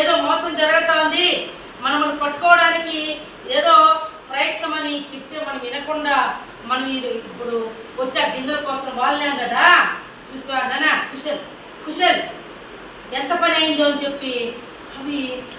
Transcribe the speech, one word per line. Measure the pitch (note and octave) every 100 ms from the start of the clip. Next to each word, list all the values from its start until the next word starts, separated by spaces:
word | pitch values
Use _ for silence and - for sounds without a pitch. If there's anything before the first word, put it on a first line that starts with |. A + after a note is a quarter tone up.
ఏదో | D4+ D#4+
మోసం | C#4+ E4 E4+
జరుగుతా | D4+ D#4 E4 E4 D#4+
ఉంది, | D#4 E4+ F4+ - - - - -
మనల్ని | C4 D4 D4 D4
పట్టుకోవడానికి | D4 - F4 E4+ E4 E4 E4 D#4 D#4 D4 - - -
ఏదో | C4+ E4 D#4 D#4 D#4+ - - -
ప్రయత్నం" | C4+ D#4 D#4 E4
అని | D#4 D4 C#4+
చెప్తే | C#4+ - - D#4 C#4+
మనం | C4+
వినకుండా | B3 C#4 D4 D#4 D4 C#4 - - - -
మనం | A3+ B3+ C4+
ఇది | C4 B3
ఇప్పుడు | A3+ G3 F#3 A#3 A#3 A3+ - - -
వచ్చే | C4 D#4
ఆ | D#4
గింజల | C4 C4 D4
కోసం | C#4+ C4 C4
వాళ్ళాం | A#3+ B3+ D4 D4 C4
కదా. | A#3 B3+ E4 F4 - - - - -
చూసుకో | C4 -
నాన్న, | C4 B3+ C#4 D4
కుశల్, | - - C4+ D4 D4 - - - - D#4
కుశల్, | D4+ F4+ - - - - - - - - - -
ఎంత | B3+ C#4+
పని | E4+ E4+
అయిందో | D#4+ D#4+ D4
అని | D4 C#4
చెప్పి | C#4+ C#4 C4 B3 A#3 - - - - C4+
అవి | C#4 C#4+ B3+ B3+ -